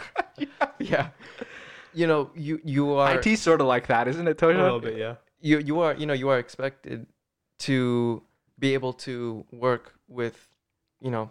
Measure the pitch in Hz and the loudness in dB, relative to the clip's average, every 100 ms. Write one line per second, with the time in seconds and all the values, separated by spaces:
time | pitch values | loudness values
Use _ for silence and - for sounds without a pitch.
0 | - - - - 285 - - - - 156 | -6 -8 -8 -8 -10 -4 -4 -4 -2 -2
1 | 143 - - - - - - - - 160 | -2 -8 -20 -16 -16 -16 -20 -20 -10 -2
2 | 165 156 139 170 147 156 160 139 143 139 | 2 2 0 -6 -6 -6 -2 0 2 4
3 | 139 131 123 214 175 160 135 123 - 117 | 4 4 2 2 4 4 4 2 2 0
4 | 120 156 170 156 165 180 180 120 113 110 | 2 0 0 2 4 4 4 2 -4 -6
5 | 110 117 _ _ 156 151 147 156 165 143 | -6 -8 _ _ 0 2 2 0 2 0
6 | 151 139 135 127 123 - 135 139 - 120 | -2 -2 2 0 0 -6 -8 -8 -12 -12
7 | 113 _ _ _ _ - - 135 123 120 | -14 _ _ _ _ -10 -2 0 2 0
8 | 120 113 _ _ _ - 139 135 127 123 | 0 -4 _ _ _ -4 -2 -2 -4 -8
9 | - 123 120 110 - 117 127 120 - _ | -10 -8 -8 -10 -14 -4 -2 -2 -6 _
10 | _ 123 117 113 _ _ _ _ _ _ | _ -8 -8 -8 _ _ _ _ _ _
11 | 131 120 110 | -8 -6 -8